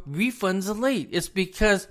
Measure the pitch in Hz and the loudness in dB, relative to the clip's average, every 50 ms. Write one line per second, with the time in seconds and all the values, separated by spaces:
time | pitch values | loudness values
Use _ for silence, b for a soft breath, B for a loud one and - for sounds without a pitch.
0 | - 143 139 165 220 254 247 - 202 185 185 196 185 196 214 208 247 269 269 196 | -8 -8 -2 -2 0 -2 -2 -2 -2 0 0 0 -2 -4 -4 0 0 0 0 0
1 | 127 - - 170 170 - - 190 185 185 - - 214 214 202 185 - - | -2 -2 -4 -4 -4 -2 -2 -2 -2 -2 0 2 4 4 4 4 0 -6